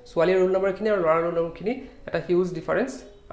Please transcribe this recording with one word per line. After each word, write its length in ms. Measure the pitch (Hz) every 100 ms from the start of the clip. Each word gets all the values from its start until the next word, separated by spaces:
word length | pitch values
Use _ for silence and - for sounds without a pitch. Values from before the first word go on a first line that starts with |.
| -
ছোৱালীৰ 280 | 170 165 185
roll 100 | 185 185
নম্বৰখিনি 320 | 196 190 214
আৰু 80 | 202
ল'ৰাৰ 160 | 160 165 170
roll 80 | 170
নম্বৰখিনি 340 | 165 - 185 269 - - -
এটা 100 | 170 165
huge 220 | 180 180 165
ডিফাৰেঞ্চ 340 | 160 165 262 - - - -